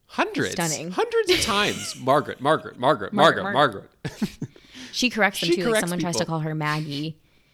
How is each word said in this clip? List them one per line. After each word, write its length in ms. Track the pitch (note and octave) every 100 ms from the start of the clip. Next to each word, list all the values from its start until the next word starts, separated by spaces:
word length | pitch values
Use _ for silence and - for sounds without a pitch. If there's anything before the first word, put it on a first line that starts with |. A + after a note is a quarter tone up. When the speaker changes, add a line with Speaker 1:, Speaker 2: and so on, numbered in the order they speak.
| _
Speaker 1:
hundreds. 480 | - F4+ G#4 F3+
Speaker 2:
Stunning. 380 | - E3 D3+ E3
Speaker 1:
Hundreds 380 | F#3 A#4 A#4 G4
of 120 | F4+
times. 520 | - G3+ G3 F#2+ - C#3
Speaker 2:
<laughs> 40 |
Speaker 1:
"Margaret, 400 | B2+ C#3+ G#2 -
Margaret, 400 | C3 D#3 G#2 -
Margaret, 320 | B2 C#3 F#2+
Speaker 2:
Margaret, 320 | G#2 D#3+ A#2
Speaker 1:
Margaret, 100 | F#2+
Speaker 2:
Margaret. 360 | B2 C#3+ G2 - _ D#3
Speaker 1:
Margaret." 320 | - - -
<laughs> 540 | - - - - B3+
Speaker 2:
She 160 | - B3
corrects 300 | A3 G3 -
them, 80 | -
Speaker 1:
She 60 | F4
Speaker 2:
too. 60 |
Like, 60 | F3+
Speaker 1:
corrects 100 | A3
Speaker 2:
someone 180 | E3+ F3
tries 160 | - A3
to 40 |
Speaker 1:
people. 100 | E3
Speaker 2:
call 60 | D#3+
her 120 | D#3 D#3
Maggie. 600 | D3+ D3+ D#3 C#3+ D#3 - _ _ _